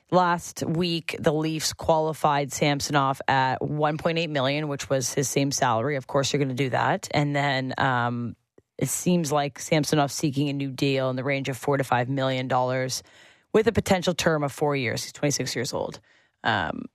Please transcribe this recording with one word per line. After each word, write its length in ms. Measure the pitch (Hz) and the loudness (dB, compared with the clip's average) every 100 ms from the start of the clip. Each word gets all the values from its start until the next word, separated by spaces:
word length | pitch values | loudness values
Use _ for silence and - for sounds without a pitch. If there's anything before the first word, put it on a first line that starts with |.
| _ | _
Last 520 | 175 180 175 - - - | 2 4 2 -4 -8 -4
week, 480 | 160 180 165 - - | 0 0 -2 -4 -2
the 140 | 170 | 0
Leafs 400 | 156 160 160 - | 0 0 -2 -4
qualified 800 | - - 160 156 151 156 143 143 | -2 2 2 2 0 2 2 0
Samsonov 640 | - 151 143 - 143 135 135 - | 0 0 0 0 2 2 2 0
at 320 | 135 131 127 | 2 2 0
one 380 | 139 151 151 151 | -2 0 0 0
point 180 | 175 165 | -2 0
eight 120 | 170 | -2
million, 380 | 147 131 143 151 | 0 0 0 -2
which 200 | 139 - | -6 -2
was 240 | 135 127 | -2 0
his 160 | - 135 | -2 0
same 220 | 147 139 | 0 0
salary. 440 | 135 127 113 127 139 | 2 2 2 0 -4
Of 100 | - | -2
course, 260 | 143 139 | 0 0
you're 80 | 139 | 0
gonna 140 | 139 | 0
do 160 | 127 135 | 0 0
that. 360 | 123 123 185 - | 0 2 0 -2
And 260 | 147 147 143 | 0 0 2
then, 380 | 143 131 131 - | 0 0 -2 -2
um, 580 | 135 123 120 120 120 - _ _ _ - | 0 2 0 -2 -4 -8 _ _ _ -6
it 100 | 143 | -4
seems 440 | - 180 180 151 | -2 2 2 2
like 260 | 147 143 - | 0 0 -4
Samsonov 540 | - 156 143 156 139 | 0 2 4 2 2
seeking 360 | - 156 135 147 | 0 -2 0 0
a 40 | |
new 180 | 139 139 | -2 -4
deal 400 | 127 139 135 131 | -2 0 2 0
in 60 | 127 | 0
the 80 | |
range 240 | 131 139 139 | -2 -2 -2
of 80 | 127 | -4
four 180 | - 135 | 0 0
to 80 | |
five 240 | 131 123 123 | 2 0 2
million 380 | 139 135 131 127 | 0 0 0 0
dollars 540 | 127 127 131 127 - - - - _ _ | 0 0 0 -2 -6 -10 -20 -20 _ _
with 140 | 214 220 | 2 4
a 60 | |
potential 420 | 202 - 190 180 | 2 2 2 2
term 280 | 170 175 156 | 0 2 2
of 80 | 143 | 0
four 220 | - 147 139 | 0 0 0
years. 260 | 117 117 | 0 -4
He's 100 | - | -6
twenty-six 420 | - 147 139 127 | -4 -2 0 -4
years 200 | 120 - | -4 -4
old. 260 | - 101 - _ _ _ _ | -4 -6 -8 _ _ _ _
Um, 400 | - 104 78 50 - | -2 0 -2 -6 -12